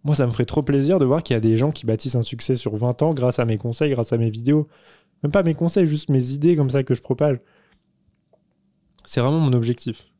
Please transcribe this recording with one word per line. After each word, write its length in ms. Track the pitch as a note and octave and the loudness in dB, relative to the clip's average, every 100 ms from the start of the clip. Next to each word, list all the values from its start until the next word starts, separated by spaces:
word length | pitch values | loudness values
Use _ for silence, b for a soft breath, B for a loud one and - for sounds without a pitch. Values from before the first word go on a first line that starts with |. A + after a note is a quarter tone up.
Moi, 120 | C#3+ D3 | 0 2
ça 100 | B2 | 0
me 60 | |
ferait 140 | A2+ A#2+ | 0 0
trop 180 | - | 0
plaisir 360 | C3+ C#3 C#3 F#3 | 0 0 2 2
de 60 | C3 | 2
voir 160 | D3+ | 0
qu'il 120 | - A#2 | 0 0
y 20 | |
a 20 | |
des 160 | A2+ A2+ | 2 2
gens 140 | C#3 | 0
qui 140 | D#3 A2+ | -2 -4
bâtissent 300 | A2 C3 B2 | -4 -2 -4
un 80 | |
succès 320 | A2+ A#2+ - B2+ | -4 -8 -4 -4
sur 200 | B2 G#2+ | -4 -4
vingt 260 | B2 B2 | -4 0
ans 100 | D3+ | -2
grâce 240 | D3+ B2 - | 0 0 0
à 80 | A#2 | -2
mes 120 | G#2+ | -2
conseils, 340 | A#2+ A2+ D3+ | -4 -2 -2
grâce 200 | B2+ A2+ | 0 -2
à 60 | A#2 | 0
mes 140 | A#2 | 0
vidéos. 360 | A2 A#2+ D3+ D3 b b b b _ | -2 0 2 0 b b b b _
Même 100 | D3 | 0
pas 120 | G3 | 2
mes 100 | E3 | 0
conseils, 340 | D#3 E3+ G3 E3 | 0 0 2 2
juste 220 | D3+ - | 0 0
mes 220 | C3+ B2 | 0 0
idées 240 | C#3 D#3 E3 | 0 2 2
comme 160 | C3+ | 2
ça 120 | C#3 | 0
que 120 | C3 B2+ | -2 -4
je 60 | |
propage. 380 | - B2+ D3 B2 b b b b _ _ _ _ _ _ _ _ _ _ _ _ - | -2 -2 0 -2 b b b b _ _ _ _ _ _ _ _ _ _ _ _ -6
C'est 160 | - | -2
vraiment 180 | B2 D#3+ | 0 2
mon 140 | D3+ | 2
objectif. 580 | B2 A#2 A#2+ - A2 _ | 2 0 -4 -6 -12 _